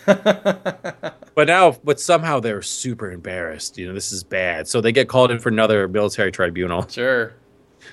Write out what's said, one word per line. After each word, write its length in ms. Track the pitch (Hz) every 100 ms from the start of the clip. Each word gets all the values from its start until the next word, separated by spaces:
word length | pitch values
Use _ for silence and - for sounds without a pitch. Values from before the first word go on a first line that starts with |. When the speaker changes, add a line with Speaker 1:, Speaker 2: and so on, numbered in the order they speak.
| -
Speaker 1:
<laughs> 1080 | 196 214 202 208 190 185 - 175 - 165 - -
Speaker 2:
But 120 | - 147
now, 300 | 180 175 123
but 160 | 143 143
somehow 400 | - 170 160 139
they're 200 | 113 101
super 500 | - - 131 113 104
embarrassed. 680 | 87 90 92 85 78 - -
You 80 | 90
know, 80 |
this 160 | 98 -
is 140 | 98
bad. 420 | 87 95 90 80 80
So 140 | 120
they 100 | 110
get 180 | 123 123
called 220 | 127 123
in 80 | 120
for 100 | 120
another 360 | 110 110 107 95
military 460 | 101 104 - 98
tribunal. 540 | 87 90 85 90 87 92
Speaker 1:
Sure. 440 | - 123 127 113 - _ _ _ _ -